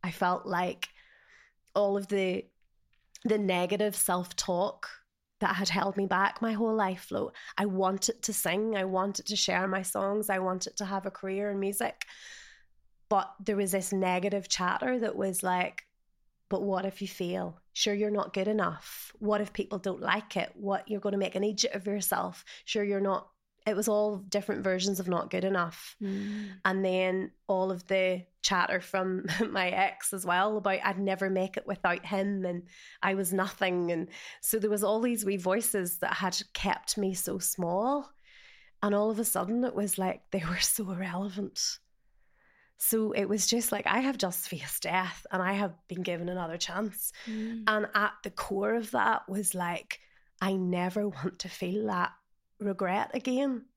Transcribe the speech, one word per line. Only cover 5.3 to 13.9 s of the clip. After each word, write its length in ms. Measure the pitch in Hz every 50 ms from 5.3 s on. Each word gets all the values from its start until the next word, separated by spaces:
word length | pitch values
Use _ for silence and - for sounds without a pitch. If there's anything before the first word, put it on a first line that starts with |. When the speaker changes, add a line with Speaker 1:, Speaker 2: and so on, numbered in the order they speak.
| _ _
Speaker 1:
that 160 | 214 202 196
had 140 | 180 196 190
held 280 | - 196 - 196 190
me 80 | 196 196
back 360 | 185 190 185 196 196 - -
my 120 | 233 226 220
whole 220 | 208 233 220 220
life, 320 | 220 202 185 190 180 - -
Flo. 220 | - 107 98 - - - - - -
I 80 | - 202
wanted 560 | 208 185 190 190 185 190 190 - - 226 - -
to 100 | - 208
sing, 440 | - - 175 170 196 214 226 220
I 80 | 196 190
wanted 400 | 190 185 185 190 202 196 - -
to 80 | - 208
share 320 | 196 - - 180 180 185
my 140 | 190 190 196
songs, 480 | 185 - - 208 196 196 202 214 214 208
I 100 | 196 190
wanted 380 | 185 185 185 185 185 - -
to 80 | - 202
have 200 | 190 196 196 185
a 60 | 196
career 400 | 185 - - 190 190 196 202 208
in 80 | 202 196
music. 440 | 196 196 202 - - - - _ - - - - - - - - - - - - - _ _ _ _ _ _ _ _ _
But 240 | 208 196 185 - - - 196
there 140 | 220 208
was 140 | 196 202 185
this 200 | 185 190 185 -